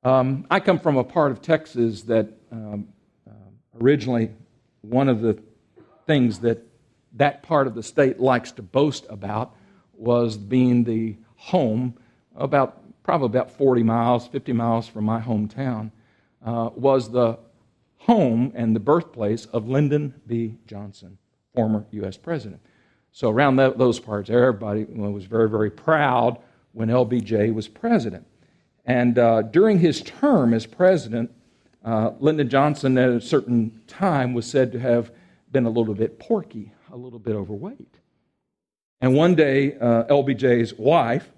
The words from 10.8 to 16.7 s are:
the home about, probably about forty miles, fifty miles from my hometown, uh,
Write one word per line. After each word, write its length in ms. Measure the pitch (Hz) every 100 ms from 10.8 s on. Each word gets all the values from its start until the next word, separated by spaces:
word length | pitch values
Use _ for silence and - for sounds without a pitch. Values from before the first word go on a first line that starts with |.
the 320 | 120 113 110 107 _ _
home 600 | - 185 131 110 127 120 _ _ _ -
about, 460 | 135 143 131 - - -
probably 240 | - 170 131
about 240 | 117 -
forty 320 | - 139 123
miles, 440 | 113 113 117 123 120
fifty 240 | 139 -
miles 360 | 120 117 117 113
from 180 | 113 107
my 160 | 113
hometown, 720 | 117 110 107 - 135 113 110 _ _ _ _ _ 117
uh, 240 | 117 113